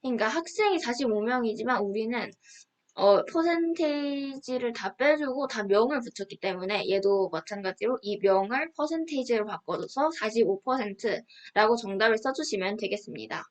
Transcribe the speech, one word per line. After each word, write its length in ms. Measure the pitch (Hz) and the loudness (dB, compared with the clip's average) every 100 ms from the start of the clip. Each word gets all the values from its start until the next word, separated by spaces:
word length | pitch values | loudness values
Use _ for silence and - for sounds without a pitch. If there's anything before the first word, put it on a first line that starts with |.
그러니까 260 | 262 233 220 | -2 0 0
학생이 500 | 294 330 - 415 370 | 0 -4 0 2 2
사십오 440 | 240 247 254 208 | 0 0 0 0
명이지만 600 | 220 254 233 226 226 240 | 0 0 0 -2 -2 0
우리는, 480 | 202 202 220 240 196 - _ - - _ _ | 0 -2 -2 -2 -6 -10 _ -20 -20 _ _
어, 300 | - 202 - | 2 6 6
퍼센테이지를 1500 | - 330 330 339 330 330 311 294 285 277 277 269 - 254 240 | 4 0 2 2 0 0 0 0 -2 -4 -6 -10 -6 -4 -4
다 220 | 226 190 - | -4 -8 0
빼주고 520 | 277 302 285 254 277 | 2 2 0 -2 -4
다 160 | 220 | -4
명을 360 | 202 202 240 285 | 2 4 4 0
붙였기 380 | 233 - 196 - | -6 -10 -12 -6
때문에 500 | - 180 185 202 - | -6 -4 -4 -2 0
얘도 400 | 196 196 196 190 | 2 4 2 2
마찬가지로 680 | 160 - 202 190 185 220 247 | -2 -6 -6 -6 -4 -4 -2
이 160 | 202 202 | -4 0
명을 540 | 196 190 196 254 320 - | 4 4 2 -2 -4 -4
퍼센테이지로 680 | 302 330 330 294 240 226 214 | -4 -2 -4 -4 0 0 0
바꿔줘서 640 | 180 - 175 190 - 302 | -6 -6 -6 -6 0 0
사십오 480 | 330 214 226 220 196 | 0 -2 2 2 2
퍼센트라고 1120 | - 262 208 196 226 180 - - - 202 220 233 | -2 -2 -2 -4 -4 -4 -6 -20 -4 2 4 4
정답을 380 | 202 196 220 220 | 0 2 2 2
써주시면 580 | 247 269 - 202 185 208 | 0 -4 -4 -2 -4 -4
되겠습니다. 680 | 202 208 - 226 214 170 - | -4 -6 -8 -14 -10 -10 -10